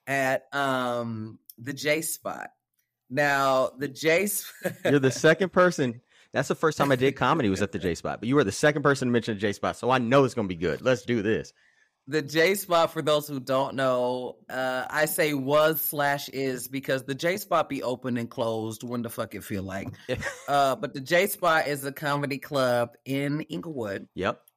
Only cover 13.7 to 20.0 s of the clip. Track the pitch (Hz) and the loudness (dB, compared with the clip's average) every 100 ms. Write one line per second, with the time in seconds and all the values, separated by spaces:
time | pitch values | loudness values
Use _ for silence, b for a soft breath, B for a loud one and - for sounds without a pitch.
13.7 | 135 131 123 123 127 123 - - 127 131 | 0 0 2 0 -2 -6 -12 -10 -4 -2
14.7 | 127 - 151 156 180 151 147 131 151 156 | -2 -2 0 0 2 0 0 2 4 4
15.7 | 160 - 147 143 143 - 135 135 123 113 | 2 -4 -2 0 -2 -4 -4 -4 -4 -6
16.7 | 135 135 135 127 131 165 202 - 165 147 | -6 -2 -2 -2 -4 -2 -2 0 0 0
17.7 | 139 120 127 127 120 113 - 113 113 110 | -2 -4 -4 -4 -4 -4 -4 -2 -2 -6
18.7 | 110 120 120 113 - 110 98 - 101 95 | -8 -8 -8 -6 -8 -10 -10 -8 -6 -6
19.7 | 98 - - | -8 -10 -12